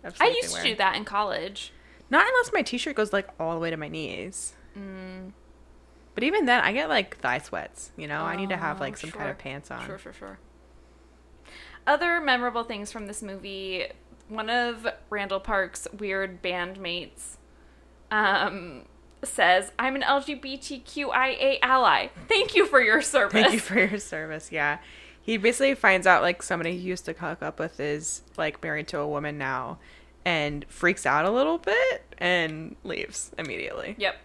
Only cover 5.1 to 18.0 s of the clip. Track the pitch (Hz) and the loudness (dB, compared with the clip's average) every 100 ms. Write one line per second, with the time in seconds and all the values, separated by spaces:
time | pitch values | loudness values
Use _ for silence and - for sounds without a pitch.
5.1 | 185 185 - - - - - _ - - | -14 -16 -18 -20 -20 -20 -20 _ -20 -10
6.1 | - 262 415 269 240 - 226 311 269 190 | 0 2 2 4 4 4 2 2 0 0
7.1 | - 127 123 - 85 73 - - - 151 | -4 -2 -2 -4 -8 -8 -14 -18 -14 -8
8.1 | 147 165 175 190 180 165 170 139 - - | -6 -4 -4 -4 -4 -4 -4 -8 -8 -12
9.1 | - 147 139 139 139 - - - 190 - | -8 -8 -8 -12 -12 -12 -12 -12 -12 -16
10.1 | 185 - 196 - - - - - - - | -18 -18 -18 -20 -20 -20 -20 -20 -20 -20
11.1 | _ _ - - - - - - 294 349 | _ _ -20 -20 -20 -20 -4 2 2 4
12.1 | 339 294 247 247 240 233 214 208 226 202 | 2 2 2 2 -2 -6 -8 -10 -10 -10
13.1 | 208 208 190 196 190 190 185 - - - | -10 -10 -12 -10 -10 -6 -6 -6 -10 -20
14.1 | - - 220 220 240 240 226 226 - - | -20 -12 -8 -2 0 0 -2 -6 -6 -8
15.1 | 208 196 196 190 202 180 - - 208 208 | -6 -2 -4 0 0 0 -6 -12 -8 -4
16.1 | 190 190 180 185 180 175 190 185 175 156 | -2 -4 -4 -4 -4 -4 -6 -6 -6 -8
17.1 | - - - - - - - - - | -14 -16 -16 -20 -20 -20 -20 -20 -20